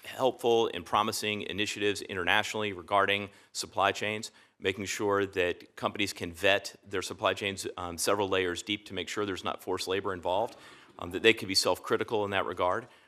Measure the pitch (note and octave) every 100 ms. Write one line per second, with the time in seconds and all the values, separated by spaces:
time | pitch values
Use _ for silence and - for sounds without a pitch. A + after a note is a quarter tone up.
0 | - - C3 - B2 A#2 A2+ - E2 G#2+
1 | G#2+ G#2+ G#2+ G#2 - F#2 G#2+ G#2+ G#2 G2
2 | - G2 F2 G#2 G#2 A2 G#2+ F2+ - G2+
3 | G2 G2+ G2 - - - E2+ G#2 G2 G2
4 | G#2 G#2+ A2+ - _ _ F#2+ G2 F#2+ -
5 | G#2 G2+ G2 F#2+ F2 F2 - - A2 -
6 | G2 - F2+ E2+ G2 G2 - - G2 F#2+
7 | - F2+ G2+ G2 G#2 F#2+ - - F2+ F2
8 | - G2+ G2 F#2+ F#2 E2+ - G#2+ - F#2+
9 | E2+ - G#2 F2+ F#2+ - - F#2 - F#2+
10 | G2 F#2 F2 F#2 A#2+ - - - - -
11 | F2 F2+ A2 A2 G2+ F#2+ - F2+ - A2+
12 | A2 A2+ G2+ G2 - F2 F2+ G2+ B2 -